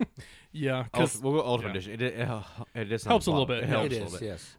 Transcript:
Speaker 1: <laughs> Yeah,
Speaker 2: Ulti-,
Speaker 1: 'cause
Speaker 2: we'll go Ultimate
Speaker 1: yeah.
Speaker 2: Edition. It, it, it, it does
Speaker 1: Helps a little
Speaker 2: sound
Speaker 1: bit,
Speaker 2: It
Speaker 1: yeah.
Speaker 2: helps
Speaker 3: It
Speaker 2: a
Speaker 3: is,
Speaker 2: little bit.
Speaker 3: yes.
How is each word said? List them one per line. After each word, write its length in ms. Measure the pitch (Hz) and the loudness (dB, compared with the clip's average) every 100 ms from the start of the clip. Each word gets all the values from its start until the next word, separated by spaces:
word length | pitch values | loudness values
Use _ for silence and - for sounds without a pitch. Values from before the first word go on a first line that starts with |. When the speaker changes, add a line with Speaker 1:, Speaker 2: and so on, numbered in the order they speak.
| 202 - | -6 -6
Speaker 1:
<laughs> 280 | - - - | -20 -20 -14
Yeah, 320 | 156 135 131 | -4 0 0
Speaker 2:
Ulti-, 140 | 117 120 | 0 2
Speaker 1:
'cause 200 | 131 - | 2 2
Speaker 2:
we'll 140 | 135 | 2
go 60 | 151 127 | 2 2
Ultimate 280 | 120 101 | 0 0
Speaker 1:
yeah. 180 | 95 92 | -4 -4
Speaker 2:
Edition. 0 | |
It, 80 | 113 | -2
it, 140 | 123 113 127 110 - - 120 | -2 0 -2 -4 -8 -14 -10
it, 60 | 117 | -8
it 40 | 104 | -2
does 180 | 110 | -2
Speaker 1:
Helps 220 | - 226 - | 4 4 4
a 40 | |
little 160 | 147 127 | 2 2
Speaker 2:
sound 140 | 117 | 0
Speaker 1:
bit, 40 | |
Speaker 2:
It 40 | 117 | 2
Speaker 1:
yeah. 80 | 110 | 2
Speaker 2:
helps 100 | 135 | 2
Speaker 3:
It 60 | |
Speaker 2:
a 40 | 117 | 0
Speaker 3:
is, 60 | 85 | -4
Speaker 2:
little 60 | 87 | -6
bit. 60 | - | -8
Speaker 3:
yes. 300 | 85 - | -8 -12